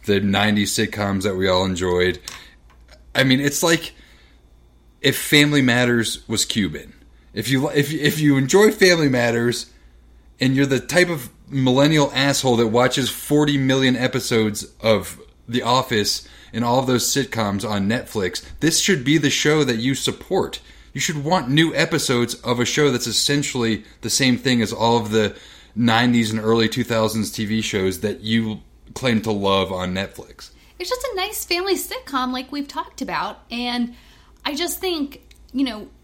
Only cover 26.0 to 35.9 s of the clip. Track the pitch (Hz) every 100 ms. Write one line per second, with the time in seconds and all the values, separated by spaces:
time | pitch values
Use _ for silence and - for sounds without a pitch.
26 | 123 120 110 110 107 113 110 131 117 117
27 | 110 110 101 - 104 110 107 104 95 87
28 | 104 101 107 113 110 107 - _ - -
29 | 131 110 113 104 98 98 95 92 92 92
30 | 98 - - - - - - _ 370 508
31 | 554 392 403 415 - 349 381 339 - 466
32 | - 269 254 254 262 285 285 302 349 -
33 | 269 160 185 - _ 240 247 240 240 -
34 | - - - _ 269 294 339 - 370 330
35 | 285 - _ - - 254 269 214 196